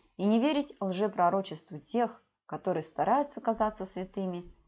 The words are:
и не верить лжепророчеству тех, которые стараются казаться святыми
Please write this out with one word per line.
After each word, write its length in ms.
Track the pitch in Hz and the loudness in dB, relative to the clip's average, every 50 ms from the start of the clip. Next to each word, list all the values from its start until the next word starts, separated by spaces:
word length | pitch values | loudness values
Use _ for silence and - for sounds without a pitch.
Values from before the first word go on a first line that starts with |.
| _ _ _ | _ _ _
и 80 | - 185 | 0 2
не 160 | 202 220 226 | 4 4 4
верить 340 | 233 294 311 285 285 294 - - | 4 4 2 0 -2 -4 -6 -6
лжепророчеству 1000 | 202 190 185 180 208 208 202 - 180 175 185 196 190 - 160 156 - - 147 151 | -4 -4 0 0 0 0 2 4 4 4 4 2 0 -4 -8 -10 -12 -12 -14 -14
тех, 420 | - - - 233 240 226 233 - _ _ _ _ _ | -8 -4 0 0 0 0 -2 -8 _ _ _ _ _
которые 360 | - - 156 - 190 180 165 156 | -12 -10 -4 -2 -2 -2 -2 -2
стараются 580 | - - - 156 165 226 277 294 285 - 254 | -4 -2 -2 0 2 2 2 2 -2 -4 -4
казаться 440 | - - 220 - - 185 214 - 190 | -4 -2 0 0 0 -2 -2 -4 -8
святыми 680 | 190 - 220 190 190 - - 196 185 175 175 175 - - _ _ | -8 -8 -8 -8 -6 -6 -4 -4 -4 -4 -6 -8 -12 -18 _ _